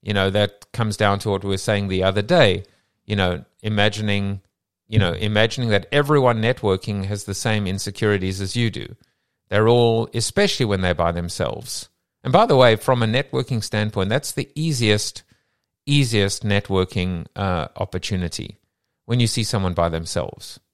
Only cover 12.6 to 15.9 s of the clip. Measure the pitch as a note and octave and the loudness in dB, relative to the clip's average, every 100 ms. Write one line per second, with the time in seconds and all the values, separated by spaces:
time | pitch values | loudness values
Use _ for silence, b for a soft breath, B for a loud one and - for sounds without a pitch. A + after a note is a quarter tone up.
12.6 | B2 A2 - B2+ A#2 A#2+ C#3+ C3 B2+ A#2 | 6 6 2 0 2 0 -2 -4 -2 -4
13.6 | - A2 G#2+ G#2 F#2+ B2 - - - - | -2 -2 -2 -2 -2 -2 -2 -8 -8 -4
14.6 | D#3+ C3+ A2+ G#2 - - _ _ _ _ | -4 0 2 2 0 -10 _ _ _ _
15.6 | _ _ - | _ _ 0